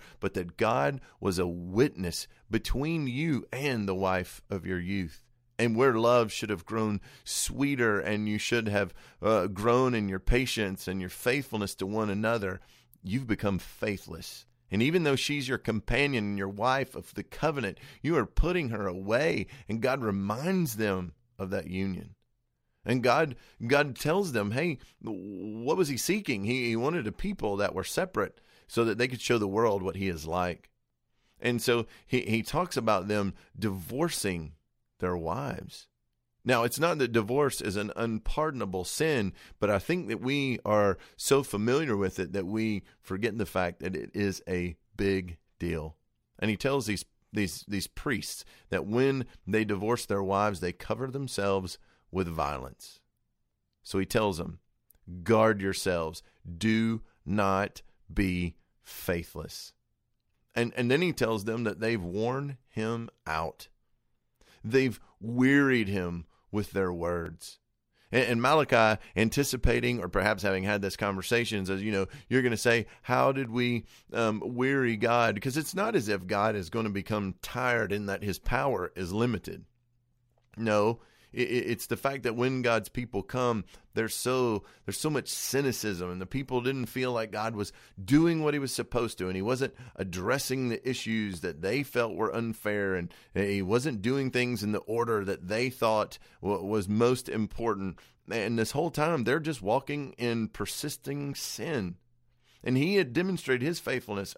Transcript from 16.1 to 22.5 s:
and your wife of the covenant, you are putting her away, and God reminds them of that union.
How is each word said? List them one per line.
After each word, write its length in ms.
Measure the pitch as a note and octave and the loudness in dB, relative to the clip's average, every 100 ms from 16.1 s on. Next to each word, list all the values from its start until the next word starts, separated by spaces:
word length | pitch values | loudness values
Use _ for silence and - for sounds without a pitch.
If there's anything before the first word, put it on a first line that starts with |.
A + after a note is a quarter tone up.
| B2+ | 2
and 140 | G#2 G2+ | -2 -2
your 100 | G2 | -4
wife 460 | G2+ A#2 C3+ C3 - | -2 0 0 -2 -8
of 180 | F2 | -12
the 100 | - | -10
covenant, 540 | - - D3+ C#3+ G#2+ - - - | -10 -2 0 0 -4 -6 -14 -6
you 160 | C#3 E3 | 0 2
are 80 | G#2+ | 2
putting 440 | - D#3 F3+ C#3 | 4 4 2 0
her 180 | G#2+ G2 | -2 -4
away, 580 | F2+ G2 A#2 D#3+ D#3 - - - | -4 0 2 2 0 -4 -10 -6
and 100 | A2+ | 0
God 220 | B2 C3+ | 0 0
reminds 760 | A2+ G2 G2 A2 D#3+ F#3+ D#3+ G#2+ | 0 0 0 -2 0 0 0 0
them 360 | G#2+ F#2+ F2+ - _ - | 0 0 -4 -10 _ -12
of 100 | F#2+ | -6
that 180 | F#2+ D#2+ | -4 -4
union. 460 | F#2 F#2+ F2+ - - _ _ _ | -4 -2 -4 -10 -18 _ _ _